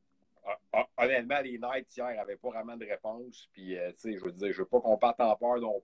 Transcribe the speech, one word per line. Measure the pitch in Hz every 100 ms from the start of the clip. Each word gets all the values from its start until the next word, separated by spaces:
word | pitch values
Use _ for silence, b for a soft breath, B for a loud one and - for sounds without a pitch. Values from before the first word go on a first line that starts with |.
| _ _ _ _
hon-, | - 101 _ 107
hon-, | - -
honnêtement, | 123 131 117 143
les | 135 120
Knights, | 120 135 131 -
hier, | 123 113
n'avaient | 104 98
pas | 123
vraiment | 110 110 117
de | 107
réponse. | 101 110 113 123 120 -
Puis, | - 95 90
euh, | 87
tu | 85 113
sais, | 101
je |
veux | 92
dire, | 87 101
je | 92
veux | 92
pas | 123
qu'on | 120 107
parte | 120 -
en | 117 107
peur | 120 120
non | 117 101